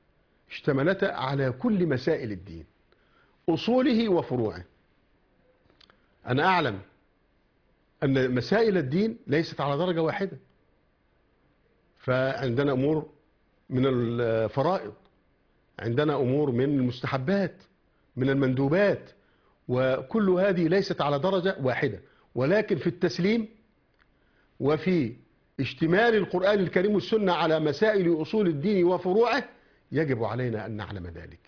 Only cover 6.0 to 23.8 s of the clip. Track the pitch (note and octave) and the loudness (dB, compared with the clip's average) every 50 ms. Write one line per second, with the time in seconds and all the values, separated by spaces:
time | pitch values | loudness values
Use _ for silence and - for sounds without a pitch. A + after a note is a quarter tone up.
6 | _ _ _ _ - - B2 C#3 D#3+ F#3+ F#3 F3 D3+ B2 G2+ F#2+ - - _ _ | _ _ _ _ -6 -4 -2 0 2 2 2 2 0 -2 -4 -6 -12 -16 _ _
7 | _ _ _ _ _ _ _ _ _ _ _ _ _ _ _ _ _ _ _ - | _ _ _ _ _ _ _ _ _ _ _ _ _ _ _ _ _ _ _ -4
8 | D#3 C#3 C3+ C3+ B2+ B2+ B2+ B2+ - - G3 A3 A#3 A3 F#3+ F3+ C#3+ B2+ D3 F#3 | -2 0 2 2 2 0 0 -2 0 0 2 2 2 2 2 0 0 0 0 0
9 | G#3+ A3+ A3+ - - - D3 D#3+ D#3+ D#3+ - - C#3 C#3+ C#3+ C#3+ F3+ F3+ E3+ E3 | 0 -2 -4 -6 -6 -2 0 0 -2 -2 -4 -6 -4 -2 -2 -2 -2 -2 -2 -2
10 | D#3+ D3+ - - G3 F3+ - B2+ _ _ _ _ _ _ _ _ _ _ _ _ | -2 -2 -2 -4 -6 -8 -8 -12 _ _ _ _ _ _ _ _ _ _ _ _
11 | _ _ _ _ _ _ _ _ _ _ _ _ _ _ _ _ _ _ _ _ | _ _ _ _ _ _ _ _ _ _ _ _ _ _ _ _ _ _ _ _
12 | - C3 B2+ C3 C3 C3+ C3+ - C3+ B2+ A#2 C3 C#3+ C#3+ C3+ B2 C3+ D3 D#3 D#3 | -4 -2 0 0 0 0 -2 -2 -4 -2 0 0 0 0 0 0 0 0 0 -2
13 | D3+ - - _ _ _ _ _ _ _ _ _ _ - C3+ B2+ C3 C3+ C3 B2 | -4 -8 -14 _ _ _ _ _ _ _ _ _ _ -6 -2 0 2 2 2 0
14 | A#2+ A2+ A#2+ A#2+ A#2+ A2+ A2+ A2+ A2+ G#2+ - C3+ C3+ E3 F#3+ F3 - G#2 - - | 0 -2 -2 -2 0 0 0 0 0 -2 0 0 0 0 0 -2 -4 -8 -14 -16
15 | _ _ _ _ _ _ _ _ _ _ _ _ _ _ _ - G2+ A2+ A#2 C#3 | _ _ _ _ _ _ _ _ _ _ _ _ _ _ _ -8 -6 -4 -2 0
16 | D3+ D#3 C#3+ B2+ C3 B2 C3 D3 D3+ C#3 A#2+ A#2+ C3 D3 C#3+ C3+ B2+ A#2+ A#2+ - | 0 0 0 0 0 0 0 0 0 0 2 0 2 2 2 0 0 -2 -4 -4
17 | - A#2+ C#3 C3 C3 E3 G3 G3+ G3 - - - - _ _ _ _ _ _ _ | -6 -4 -4 -4 -2 0 0 0 -2 -2 -6 -10 -20 _ _ _ _ _ _ _
18 | _ _ - A#2+ C3 C#3 C3+ C#3 C3+ C3 B2+ C3 C#3 C3+ D#3+ F#3+ G3+ G3 D3 - | _ _ -6 -2 0 0 2 2 2 0 0 0 0 2 2 2 4 2 2 0
19 | - - - _ _ _ _ _ _ _ _ _ _ - B2 B2+ C3 C3 C3 C3 | -4 -14 -20 _ _ _ _ _ _ _ _ _ _ -2 0 0 2 2 0 -2
20 | C3 - - A3+ G#3 F#3+ F3+ F3+ F#3+ G3+ F3+ F3+ E3 D#3 F3+ G3+ G3 - E3+ - | -4 -2 -2 0 2 4 4 4 4 2 2 2 2 2 2 2 0 0 -2 -2
21 | D3 C#3+ C#3+ C#3+ C3+ F#3+ G3 F#3 E3+ F#3+ F#3 - C#3 B2+ A#2 - D3+ B2+ G2+ - | 0 0 0 0 0 0 0 0 0 -2 -2 -2 -2 -2 0 0 -2 -4 -4 -6
22 | - _ _ _ _ _ - A#2 C3 D3 G3 A3 G#3+ - F#3 C#3+ - F3+ E3+ - | -14 _ _ _ _ _ -4 -2 0 2 2 2 2 0 -2 -2 -2 -4 -4 -2
23 | F3+ E3+ - - F3 G3+ A3+ A#3 G#3+ - - _ _ _ _ _ | -2 -2 0 0 0 0 0 0 -2 -6 -10 _ _ _ _ _